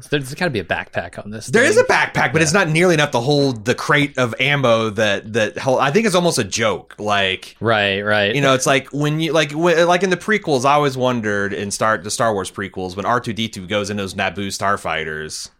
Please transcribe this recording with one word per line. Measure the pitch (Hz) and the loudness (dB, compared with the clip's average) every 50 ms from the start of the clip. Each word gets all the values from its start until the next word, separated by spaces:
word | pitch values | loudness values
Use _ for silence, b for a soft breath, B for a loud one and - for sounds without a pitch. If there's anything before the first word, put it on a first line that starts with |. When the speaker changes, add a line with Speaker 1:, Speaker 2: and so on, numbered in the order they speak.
| - - | -6 -4
Speaker 1:
There's | 147 151 131 127 147 | -4 -4 -4 -6 -6
gotta | - 180 175 | -4 -4 -2
be | 127 101 | -2 -4
a | 87 | -2
backpack | - 92 85 92 - - 107 85 87 - - | -2 -4 -6 -6 -6 -8 -8 -8 -8 -12 -14
on | - 104 | -14 -12
this | 107 110 - | -12 -12 -6
Speaker 2:
There | - 143 226 262 | 0 2 2 4
is | 320 427 | 4 4
Speaker 1:
thing. | 480 508 - | 4 4 4
Speaker 2:
a | |
backpack, | - 156 143 - - - 156 139 | 2 0 0 0 -2 -2 -2 0
but | 123 160 | 2 0
it's | 165 147 165 | 2 2 2
Speaker 1:
Yeah. | 202 185 | 2 2
Speaker 2:
not | 156 | 2
nearly | 156 160 180 185 170 | 2 4 4 4 4
enough | 151 147 143 | 2 2 0
to | - 120 | 0 -2
hold | 120 139 147 143 139 135 123 110 101 | 0 2 2 2 2 0 0 -2 -2
the | 123 117 | -2 -2
crate | - - - 151 147 143 143 - | -2 0 0 2 2 2 0 0
of | 135 127 113 110 - | -2 -2 -2 0 -2
ammo | 127 143 147 143 131 120 113 113 113 110 | 0 0 0 2 4 4 4 4 2 0
that, | 101 110 107 104 98 98 - 110 107 | 0 0 2 2 0 -2 -4 -4 0
that | 117 107 101 - | 0 0 0 -2
hel-, | - - 135 131 | -2 0 0 2
I | 107 127 143 | 2 2 2
think | 147 214 226 | 2 2 2
it's | 208 170 | 4 2
almost | 180 175 170 151 | 2 2 2 0
a | 139 107 | 0 -2
joke. | 95 - 107 113 107 92 76 - - - - | -2 -2 0 0 0 0 -2 -8 -14 -12 -8
Like, | 104 104 101 101 98 95 92 - - - - - | -2 -2 0 0 0 0 -2 -4 -8 -16 -10 -4
Speaker 1:
Right, | 104 113 113 104 101 101 98 101 | 0 0 2 2 2 2 0 0
right. | 101 104 107 104 101 101 - | 0 2 2 2 2 2 2
Speaker 2:
you | 143 | 2
know, | 139 135 131 | 2 2 2
it's | 127 - | 2 2
like | 151 135 135 135 - - | 2 2 2 0 -4 -4
when | 143 147 147 151 156 | -2 -2 -2 0 -2
you, | 160 156 151 | -2 0 0
like, | 160 156 147 | 0 0 0
w-, | 147 156 170 180 165 160 175 | -2 0 2 4 4 4 4
like | 170 180 175 196 | 4 4 2 2
in | 185 | 0
the | 180 | -2
prequels, | 175 - - 214 202 - 165 143 123 120 | -2 0 -2 -2 0 0 0 0 2 4
I | 139 147 | 4 4
always | 147 147 143 127 | 4 2 0 0
wondered | 131 123 127 123 120 107 107 104 101 101 98 | 0 0 0 0 0 -2 -2 -2 -2 -2 -4
in | 98 78 104 101 | -4 -6 -6 -6
Star, | - - 120 110 110 | -4 -2 0 0 0
the | 90 85 104 | 0 -4 -8
Star | - - 120 113 107 | -4 -2 0 0 0
Wars | 95 92 - | -2 -4 -6
prequels, | - - 98 90 - 95 92 92 90 | -8 -8 -10 -8 -8 -8 -8 -8 -6
when | 101 92 | -4 -2
R | 104 120 123 | 0 0 0
two | - 123 98 | -2 -4 -4
D | 101 113 107 | -4 -4 -6
two | - 104 90 | -6 -10 -8
goes | 85 104 104 101 98 | -4 -4 -2 -2 -4
in | 107 | -4
those | 104 98 92 - | -6 -6 -6 -4
Naboo | 98 95 95 87 101 101 | -4 -4 -4 -4 -4 -8
starfighters, | 98 98 - 101 98 101 95 - 87 80 80 80 78 78 76 78 78 - - - - _ | -6 -6 -2 -2 -2 -2 -2 -4 -6 -4 -4 -6 -6 -8 -8 -10 -10 -10 -12 -14 -14 _